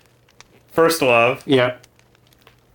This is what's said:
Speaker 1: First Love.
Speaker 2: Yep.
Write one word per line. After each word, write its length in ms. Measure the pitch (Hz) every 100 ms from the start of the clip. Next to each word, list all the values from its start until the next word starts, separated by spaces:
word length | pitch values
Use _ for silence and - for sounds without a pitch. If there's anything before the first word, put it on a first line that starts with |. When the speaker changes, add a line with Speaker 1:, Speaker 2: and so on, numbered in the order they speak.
| _ _ _ - _ _ _
Speaker 1:
First 340 | - 165 165
Love. 400 | 127 117 117 131 -
Speaker 2:
Yep. 400 | 131 123 - _ _ _ _ _ _ _ _ _